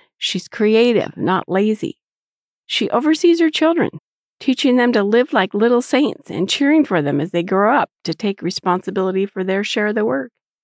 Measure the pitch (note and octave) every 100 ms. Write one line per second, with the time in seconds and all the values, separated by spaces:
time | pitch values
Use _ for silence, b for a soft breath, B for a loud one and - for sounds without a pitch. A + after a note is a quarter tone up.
0 | b _ - F3+ - - G#3+ A3 A#3+ A3
1 | - - A2 - - F#3+ G#3+ G#3+ - -
2 | _ _ _ _ _ _ - - G#3+ A#3
3 | D4 D#4 F4 E4 D#4+ - D#4 E4+ - -
4 | - _ _ _ - B3+ C#4 B3 A#3+ A#3
5 | G3+ A3 C4+ C4 G3 G3+ A3+ B3 B3 C4
6 | C#4 - - A2 G3 - C#4 D#4 C#4+ F3
7 | C#3+ C#3+ D#3 E3+ E3+ F#3+ G#3 C4+ - _
8 | - D#3+ G#3 G3 E3+ - - F3+ F#3 G3
9 | F#3 F#3+ G3 - F#3 F#3+ G#3 - G#3 A3
10 | G#3+ C4+ B3+ _ _ _